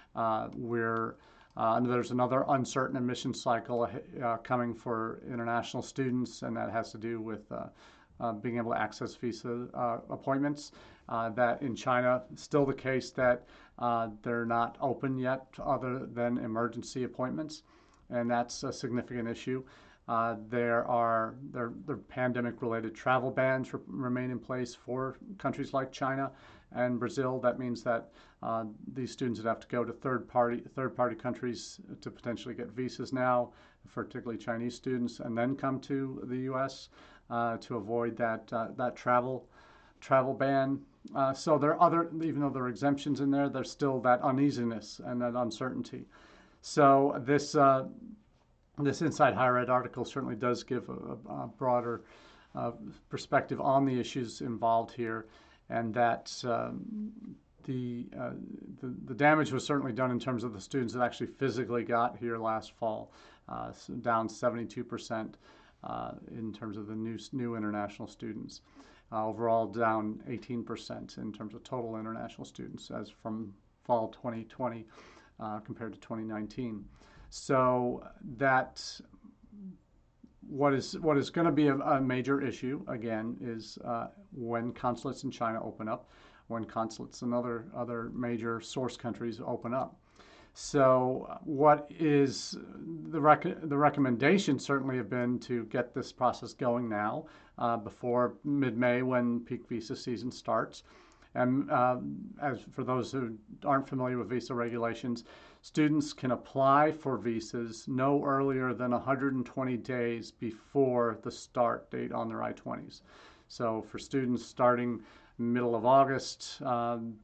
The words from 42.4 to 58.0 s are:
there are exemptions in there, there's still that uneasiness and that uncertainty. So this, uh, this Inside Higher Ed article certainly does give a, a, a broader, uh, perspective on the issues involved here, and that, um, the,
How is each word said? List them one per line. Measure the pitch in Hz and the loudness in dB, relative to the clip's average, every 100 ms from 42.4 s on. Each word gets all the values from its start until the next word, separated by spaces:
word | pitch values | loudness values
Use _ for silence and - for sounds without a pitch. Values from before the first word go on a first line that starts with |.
| 143 | 0
there | 131 | 0
are | 123 | -2
exemptions | 117 139 139 151 131 | 2 2 2 0 2
in | 139 | 2
there, | 139 139 | 4 2
there's | 135 120 | 0 -6
still | - 143 131 | 0 0 2
that | 123 120 | 4 6
uneasiness | 139 131 143 123 117 113 - - | 4 4 4 2 -2 -2 -8 -12
and | 127 123 | -6 -2
that | 123 123 | -2 0
uncertainty. | 117 - 131 123 120 127 127 - - - - _ | -2 -2 -4 -4 -8 -10 -14 -20 -20 -20 -20 _
So | - 151 143 139 139 143 123 | -4 6 10 10 8 2 2
this, | 143 - 151 | 2 4 6
uh, | 139 135 185 - - - _ _ _ _ _ - | 8 8 2 -10 -16 -18 _ _ _ _ _ 0
this | 143 135 | 0 2
Inside | 160 - 139 | 0 6 6
Higher | 104 127 123 | 6 4 4
Ed | 123 | 4
article | 127 120 127 | 2 0 -6
certainly | 117 139 123 110 | -6 -4 -4 -2
does | 123 113 | 0 0
give | - 123 - | -2 -4 -4
a, | |
a, | 123 - 139 - 139 | -10 -10 -12 -8 -8
a | 123 - | -8 -4
broader, | 131 123 117 113 - - - - - 131 | 2 2 0 -6 -10 -20 -20 -20 -14 -6
uh, | 120 117 107 - - | -6 -6 -14 -16 -12
perspective | 120 - 139 - - | -10 0 0 2 -2
on | 139 135 139 | 4 4 4
the | 127 | 0
issues | 117 139 117 - | -2 -4 -6 -6
involved | 139 110 113 113 117 | -6 -2 2 2 2
here, | - 113 113 107 - - _ - | -4 -4 -4 -8 -18 -20 _ -6
and | 117 113 | -4 -2
that, | 113 117 113 - - 123 | 2 2 2 -6 -8 -2
um, | 117 120 123 - 214 214 214 - - _ _ | -2 -2 -6 -8 -8 -8 -10 -16 -16 _ _
the, | - 127 123 120 | -6 -4 -4 -6